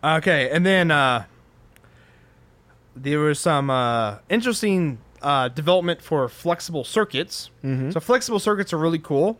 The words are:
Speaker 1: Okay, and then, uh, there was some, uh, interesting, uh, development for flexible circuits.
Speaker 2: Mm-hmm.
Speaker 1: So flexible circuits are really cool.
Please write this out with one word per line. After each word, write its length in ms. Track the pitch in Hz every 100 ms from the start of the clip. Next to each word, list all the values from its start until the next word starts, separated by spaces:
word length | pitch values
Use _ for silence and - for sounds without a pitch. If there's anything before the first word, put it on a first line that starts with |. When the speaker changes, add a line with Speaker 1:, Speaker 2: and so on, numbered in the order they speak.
Speaker 1:
Okay, 480 | 151 160 175 160 123
and 140 | 151
then, 260 | 180 190 170
uh, 340 | 151 135 120 101 - _ _ - - - - - _ - _ _ _ _ _ _ -
there 240 | 135 147
was 180 | 151 143
some, 300 | - 147 139
uh, 480 | 131 123 117 110 101 _
interesting, 720 | 214 240 220 214 190 165 117 - -
uh, 260 | 143 143 127
development 520 | 127 156 185 175 170
for 280 | - 156 123
flexible 560 | - 170 170 - 165
circuits. 640 | 120 - 202 131 175 - - _
Speaker 2:
Mm-hmm. 280 | 135 131 131
Speaker 1:
So 100 | 165
flexible 380 | 156 247 247 214
circuits 340 | 214 202 196
are 60 | 165
really 200 | 160 165
cool. 400 | - 139 135 127